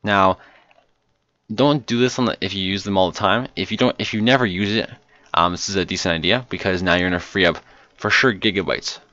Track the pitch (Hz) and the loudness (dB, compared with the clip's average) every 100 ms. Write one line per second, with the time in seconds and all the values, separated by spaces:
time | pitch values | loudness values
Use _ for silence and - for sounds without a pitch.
0 | 107 101 95 95 - _ _ _ _ _ | 2 4 4 2 -8 _ _ _ _ _
1 | _ _ _ _ _ 110 143 143 110 117 | _ _ _ _ _ 0 2 2 -2 0
2 | 127 - 120 - 98 98 95 98 98 98 | 0 2 -2 0 -6 -4 -2 -2 0 0
3 | 92 - 104 107 131 - 95 107 127 - | 0 2 0 0 -2 -6 -6 0 0 0
4 | 107 110 110 131 117 90 101 110 - 113 | -4 0 2 4 2 0 -2 -2 -4 -12
5 | _ _ _ - 85 87 - 95 87 90 | _ _ _ 2 2 0 -4 -2 -2 -2
6 | 90 82 85 120 123 92 - 90 90 87 | -2 0 0 0 -2 -6 -2 -2 2 2
7 | 90 87 - 101 90 80 - - _ _ | 2 -2 -4 2 2 0 -12 -20 _ _
8 | 107 - 131 98 110 95 80 57 - - | 0 2 2 0 -2 -2 -2 -4 -6 -12
9 | _ | _